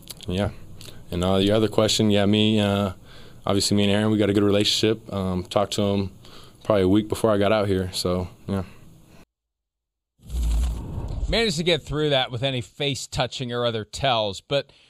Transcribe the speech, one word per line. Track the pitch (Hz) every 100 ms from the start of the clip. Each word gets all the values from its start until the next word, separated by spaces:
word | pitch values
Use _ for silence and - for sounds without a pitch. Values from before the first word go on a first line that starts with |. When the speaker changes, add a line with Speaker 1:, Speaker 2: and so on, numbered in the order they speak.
| - - -
Speaker 1:
yeah. | 90 101 - - - - - -
And, | 87
uh, | 92 95
the | 98
other | 110 107
question, | - 107 - 110
yeah, | 101 98
me, | 104 107 110
uh, | 101 101 101 - - - - - -
obviously | 101 - 104
me |
and | 101
Aaron, | 101 107
we | 107
got | 101
a |
good | 104
relationship. | 101 101 107 - 107 110 -
Um, | 98 92 92
talked | 90 107 101
to | -
him | 101 101 98 - - - - -
probably | - 107
a | 92
week | 104 107
before | - 113
I | 104
got | 101
out | 107 101
here, | 95 90
so, | - 90 90 90 - -
yeah. | 98 87 - - - - - - _ _ _ _ _ _ _ _ _ - - - - - - - - - - -
Speaker 2:
Managed | 190 226 151
to |
get | 175 160
through | - 139 151
that | 135 123
with | 120
any | 135 127
face | 113 - 143 135 -
touching | 131 123 - 127
or | 120
other | 120 113 107
tells, | - 139 117 107 95
but | - 143 - _